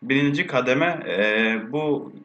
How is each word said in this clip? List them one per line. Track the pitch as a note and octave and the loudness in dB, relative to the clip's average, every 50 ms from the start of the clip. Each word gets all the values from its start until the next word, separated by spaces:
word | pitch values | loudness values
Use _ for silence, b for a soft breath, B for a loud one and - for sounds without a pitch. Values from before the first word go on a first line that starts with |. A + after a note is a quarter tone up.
birinci | - B2 C3+ C#3 C#3+ C#3+ C#3+ C#3+ C#3 | -2 0 2 2 2 2 2 0 -2
kademe, | - B2+ B2+ B2+ B2+ C3 D3 E3 | 0 0 0 2 2 2 2 2
e, | F3 E3 D#3 - - F2 G2 G#2+ G#2+ G#2+ A2 A2+ A2 A2+ A2 G#2 A2+ | 0 0 -4 -4 -4 0 2 2 2 2 2 2 0 0 -2 -4 -4
bu | C#3 D3+ D#3 D3+ C#3+ C#3 - - - - - | -4 -2 0 0 -2 -2 -4 -8 -16 -18 -20